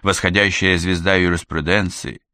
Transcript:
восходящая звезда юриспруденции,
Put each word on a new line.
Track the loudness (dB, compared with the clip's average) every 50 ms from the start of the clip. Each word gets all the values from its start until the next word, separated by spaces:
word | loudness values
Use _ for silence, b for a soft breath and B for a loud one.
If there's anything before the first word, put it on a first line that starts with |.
| B
восходящая | -2 0 0 0 0 2 2 2 2 0 0 0 2 2
звезда | 2 0 0 -2 0 0 2 2
юриспруденции, | 2 2 2 0 -2 -4 -6 -6 -4 -2 0 0 0 0 -2 -6 -8 -12 -12 -12 -14 _ _